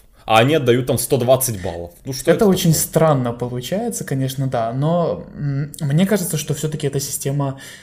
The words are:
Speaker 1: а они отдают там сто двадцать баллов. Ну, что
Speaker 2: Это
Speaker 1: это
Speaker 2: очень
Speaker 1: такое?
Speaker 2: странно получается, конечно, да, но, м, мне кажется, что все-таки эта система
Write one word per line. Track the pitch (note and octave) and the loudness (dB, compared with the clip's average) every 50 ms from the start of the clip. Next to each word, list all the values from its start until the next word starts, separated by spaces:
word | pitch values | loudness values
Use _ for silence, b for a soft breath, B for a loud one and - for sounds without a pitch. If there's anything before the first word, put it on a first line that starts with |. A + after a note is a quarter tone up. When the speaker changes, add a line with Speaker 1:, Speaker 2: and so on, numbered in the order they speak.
| - _ b b b | -20 _ b b b
Speaker 1:
а | - A2+ A2 | 4 6 6
они | A#2 C3+ D#3 | 6 6 4
отдают | D#3+ C3 B2 A#2+ B2+ C3 C3 | 2 4 4 4 4 2 0
там | C3 A2+ | -2 -2
сто | - - D3 B2+ | 0 0 0 0
двадцать | A#2+ A#2+ C3 B2 - - A2+ F#2+ F2 | 4 4 4 4 4 -2 -4 -4 -6
баллов. | F#2+ E2+ E2+ E2+ F2 - - - | -6 -6 -6 -10 -12 -14 -14 -12
Ну, | B2+ C3+ | -10 -10
что | - - - | -4 2 2
Speaker 2:
Это | E3+ - | 2 4
Speaker 1:
это | A#3 G3+ | 4 4
Speaker 2:
очень | F#3 F3+ - E3+ | 4 4 4 2
Speaker 1:
такое? | D#3 - | 2 2
Speaker 2:
странно | - - - D#3+ D#3+ D#3+ D3 C3+ B2 A#2+ A#2 | 0 0 0 2 4 4 4 2 0 -2 -4
получается, | A#2+ A#2+ B2 B2 B2 B2 - F3+ G3 A#3 A#3 A#3 - D#3 | -4 -6 -6 -6 -8 -6 -4 -4 -4 -4 -4 -6 -6 -6
конечно, | - C#3+ C3+ C3+ C3 C3 - C3+ C3 | -6 -4 -4 -2 -4 -4 -4 -4 -2
да, | C3 A#2+ A2+ A#2 A#2+ | -2 -2 -2 -2 -2
но, | C3 C#3+ D3+ E3+ F3 E3 C#3+ G#2 - - - - | 0 0 0 2 2 0 0 -2 -4 -8 -14 -12
м, | - C#3+ C#3+ C#3 C#3 D#3 D3 - - | -8 -6 -4 -2 -4 -4 -6 -8 -8
мне | D#3+ C#3 C#3 D#3+ G3 | -4 0 2 2 4
кажется, | F#3+ A3 G3 F3+ - - D3 | 4 4 0 0 -2 -4 -6
что | - - C#3+ | -4 -4 -4
все-таки | - - D#3 D3+ D3+ - C#3 | -4 -2 -4 -4 -2 -4 -2
эта | C3+ C#3 | -2 -2
система | C3+ - - - - C#3+ C#3+ C#3+ C#3 C3+ C3+ C3+ B B B B | -4 -4 -6 -6 -4 -2 -2 -2 -2 -2 -4 -8 B B B B